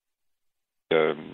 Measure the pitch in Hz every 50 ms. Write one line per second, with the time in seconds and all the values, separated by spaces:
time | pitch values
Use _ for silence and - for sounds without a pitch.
0 | _ _ _ _ _ _ _ _ _ _ _ _ _ _ _ _ _ - 82 80
1 | 78 78 76 76 78 82